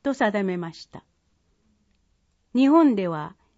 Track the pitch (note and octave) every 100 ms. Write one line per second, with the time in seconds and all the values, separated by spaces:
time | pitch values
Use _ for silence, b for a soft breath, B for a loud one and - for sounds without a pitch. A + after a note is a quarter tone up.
0 | C#4 C4 A3 G#3 G3 F3+ E3 D#3+ - -
1 | - _ _ _ _ _ _ _ _ _
2 | _ _ _ _ _ A#3+ C4+ D#4+ D#4 G#3+
3 | F3+ D#3+ D#3 - _